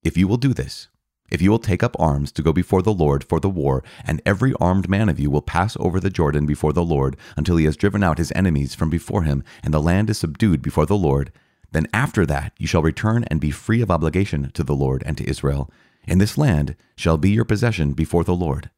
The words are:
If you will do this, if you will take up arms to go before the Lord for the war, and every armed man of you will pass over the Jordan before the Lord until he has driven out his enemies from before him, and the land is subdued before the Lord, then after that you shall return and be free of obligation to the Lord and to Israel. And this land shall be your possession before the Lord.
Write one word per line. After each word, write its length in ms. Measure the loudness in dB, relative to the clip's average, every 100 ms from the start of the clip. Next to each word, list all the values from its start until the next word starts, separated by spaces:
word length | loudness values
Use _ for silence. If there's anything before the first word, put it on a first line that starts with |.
If 140 | -2 0
you 100 | 2
will 100 | 2
do 140 | 0
this, 360 | -2 -6 -12 -20 _ _ _ _
if 120 | 0
you 80 | 2
will 100 | 2
take 220 | 2 0
up 140 | -2 0
arms 360 | 0 0 -2
to 80 | -2
go 100 | 0
before 300 | 0 2 0
the 120 | 2
Lord 300 | 2 2 0
for 160 | 0 -2
the 100 | -2
war, 360 | -2 -2 -2 -4 -12
and 180 | -6 -4 -2
every 280 | 0 0 2
armed 340 | 2 2 0
man 180 | 0 0
of 100 | 0
you 120 | 0
will 120 | 0
pass 360 | 0 -2 -2 -2
over 180 | -2 0
the 120 | -2
Jordan 360 | 0 0 2 0
before 280 | 0 0
the 100 | 0
Lord 320 | 0 0 0 -4 -10 -4
until 180 | 0 4
he 80 |
has 140 | 2 2
driven 260 | 0 2
out 140 | 0 0
his 160 | -2 0
enemies 400 | 0 0 -2 -4
from 140 | -2
before 340 | -2 -2 -2
him, 180 | 0 -2 -4 -10
and 100 | -2
the 80 | 0
land 280 | 2 2 0
is 80 | -2
subdued 440 | -4 0 2 2
before 240 | 0 0 0
the 120 | 2
Lord, 340 | 2 0 -2 _ _ _ _
then 160 | -4 -2
after 320 | -2 -2 0 0
that 260 | 0 -4 _
you 100 | -2
shall 140 | 2
return 420 | 2 0 0 0 0
and 140 | -2
be 100 | -2
free 300 | -4 -2 0
of 100 | 2
obligation 600 | 0 2 0 -2 -2 -4 -6
to 80 |
the 120 | -2 0
Lord 280 | 0 -2 -4
and 120 | -6
to 120 | -6
Israel. 420 | -4 -2 -2 -6 _ _ _ 0
And 140 | 2
this 180 | 2 2
land 380 | 2 2 0 -6 _ -4
shall 200 | 0 2
be 140 | 2
your 140 | 2 0
possession 480 | 0 0 0 -2
before 320 | 0 0 0 0
the 100 | 0
Lord. 360 | -2 -4 -8